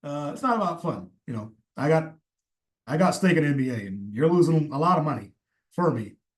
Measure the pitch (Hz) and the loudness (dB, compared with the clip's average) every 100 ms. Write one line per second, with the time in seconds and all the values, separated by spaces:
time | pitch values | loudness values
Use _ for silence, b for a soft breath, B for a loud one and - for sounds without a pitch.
0 | - 294 285 254 262 226 185 170 170 107 | -8 -8 -8 -4 -2 0 -2 -4 -6 -6
1 | 92 _ - 117 107 _ _ - 139 160 | -10 _ -12 -10 -10 _ _ -4 2 2
2 | 156 - _ _ _ _ _ _ - 151 | 0 -14 _ _ _ _ _ _ -6 2
3 | 180 - 185 170 147 139 131 117 98 98 | 2 2 2 4 2 0 0 -4 -6 -10
4 | 101 104 160 175 165 160 147 139 165 180 | -10 0 4 6 4 4 0 0 2 2
5 | 151 123 101 _ _ _ _ - 175 120 | 0 -4 -8 _ _ _ _ -2 0 0
6 | 101 - _ | -8 -14 _